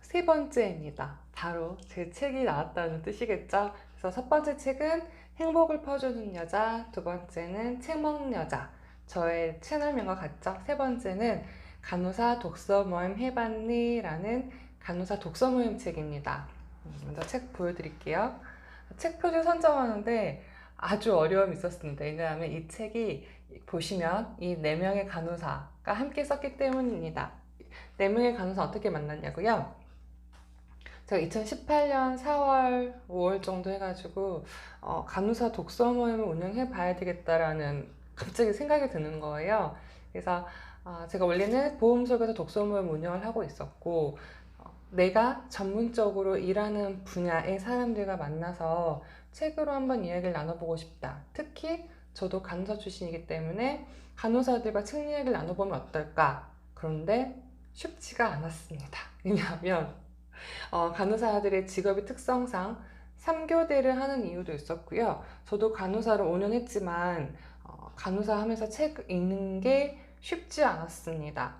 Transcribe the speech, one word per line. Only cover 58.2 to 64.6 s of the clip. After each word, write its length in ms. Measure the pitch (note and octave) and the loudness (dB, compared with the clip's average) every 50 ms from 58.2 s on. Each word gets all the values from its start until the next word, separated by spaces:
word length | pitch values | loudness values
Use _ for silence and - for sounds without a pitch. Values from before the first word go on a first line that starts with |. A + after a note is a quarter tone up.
| A#3+ A3 - | 0 2 2
않았습니다. 640 | D3 D#3+ E3 D#3+ - - - D#3+ C#3+ C#3 C#3 - - - - - - - | -2 -4 -6 -8 -10 -12 -12 -12 -12 -12 -10 -10 -12 -12 -12 -16 -8 -2
왜냐하면, 720 | F#3 G#3 G3 - - F3 E3 E3+ F3+ F#3 E3+ D#3 D3 - - - - - - - - - - - - - - - - | 2 2 2 2 0 -4 -4 0 0 0 2 0 -2 -6 -14 -18 -20 -20 -20 -20 -20 -20 -18 -16 -14 -12 -12 -10 -2
어, 200 | - E3+ E3+ E3+ | 0 0 2 2
간호사들의 760 | E3+ - G3 F#3+ G#3+ A3 A#3+ A3+ G#3 G#3 G#3 G3+ F#3+ F#3+ F#3+ F#3+ | 2 0 2 2 2 2 4 4 4 4 2 4 2 2 0 0
직업의 380 | - - F#3 G3+ G3 G3 G3+ | -2 0 2 2 2 2 0
특성상 760 | - C4 - - - B3+ B3 B3 B3 - F#3 F#3 G3+ A#3 A#3 - - - - - - - | -4 -8 -6 0 0 2 2 2 0 -2 -2 -2 -2 -6 -8 -12 -18 -18 -20 -20 -20 -20
삼 320 | - - - E4 D#4+ D#4+ D#4 | -8 0 0 0 0 2 4
교대를 520 | E4+ E4 E4 D#4+ D4 C#4 C4 C4 C4 B3+ | 4 4 4 6 4 4 6 4 4 4
하는 260 | C4+ C#4 C#4 C4 A3 F3+ | 2 0 0 0 -2 -2
이유도 260 | F3 F3 F#3 F3+ D#3+ | -4 -6 -4 -4 -6
있었고요. 720 | C#3+ | -8